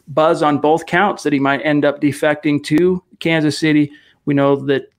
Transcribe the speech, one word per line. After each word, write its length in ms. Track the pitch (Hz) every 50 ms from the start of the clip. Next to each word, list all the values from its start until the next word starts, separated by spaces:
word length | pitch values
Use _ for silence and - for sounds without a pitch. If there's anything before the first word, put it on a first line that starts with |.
| _
buzz 360 | - 127 156 156 165 165 156 165
on 140 | 147 143 139
both 260 | 147 151 160 165 165
counts 360 | - 175 180 202 202 - - -
that 100 | 151 147
he 60 | 135
might 220 | 139 139 139 127
end 240 | - 156 147 147 143
up 160 | 143 139 -
defecting 600 | 147 143 135 - 165 151 151 147 - 151 147 143 147
to 380 | - 151 156 180 180 185 180 - _ - -
Kansas 380 | - 165 165 160 151 151 139
City. 340 | - 165 156 147 147 147 143 - - _ _ _ _ -
We 80 | 147 147
know 220 | 139 139 143 139 139 135
that 260 | 139 135 131 - - _